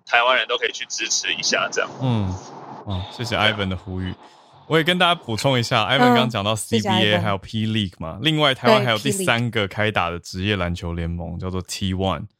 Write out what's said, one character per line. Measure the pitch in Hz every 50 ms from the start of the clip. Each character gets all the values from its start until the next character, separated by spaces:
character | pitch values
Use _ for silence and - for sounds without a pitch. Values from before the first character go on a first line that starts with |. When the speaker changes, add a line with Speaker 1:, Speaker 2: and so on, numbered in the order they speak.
| _
Speaker 1:
台 | - 127 120 120
湾 | 127 127
人 | 120 110
都 | 110 120
可 | 123 120
以 | 107
去 | - - 120
支 | - - - 113 110
持 | - - 101 92 -
一 | - -
下， | - 117 95 95 107
这 | - -
样。 | 95 - - -
Speaker 2:
嗯。 | 131 127 117 110 98 92 90 90 - - - - - - - - -
哦， | 104 95 90 92 -
谢 | - - 120
谢 | - 107
Ivan | 87 104 110 104 104 98
的 | 95 92
呼 | 90 - 95 92 92
吁。 | 92 92 87 - - - - - - _ - - -
我 | - 147
也 | 165 156
跟 | 170 180
大 | 185 180
家 | 170 175
补 | 175 - - 113
充 | 104 - 139 131 123
一 | 117
下， | - 131 113 107
Ivan | 90 127 143 247 247 240
刚 | 240 127 127
讲 | 113 104 98
到 | 107 113
Speaker 3:
嗯， |
谢 | 107 - - - 110
谢 | - 202
Speaker 2:
C |
B | -
A | 92 101 104 107
Speaker 3:
Ivan。 | 101
Speaker 2:
还 | 90 104
有 | 98
P | 95 - - - 110 110
League | 110 110 110 101 87 -
嘛， | - 80 80 - -
另 | 123 160 156 151
外 | 151 139 127
台 | - - -
湾 | 220 214 123
还 | 120
有 | 110
第 | 104 -
Speaker 3:
对， | -
P | 196
League。 | 196 185
Speaker 2:
三 | 131 117 117 123 117
个 | 98 110 101
开 | 92 - 104 107 110
打 | 104 101 87 85
的 | 87
职 | 85 - - - 92 95
业 | 107 104
篮 | 92 87 87 87
球 | - 87 85 85
联 | 85 85 82
盟， | 85 85 85 85 85
叫 | - 87 92
做 | 92 92
T | 87 - - - 101 92 95
one。 | 92 95 95 85 73 110 - _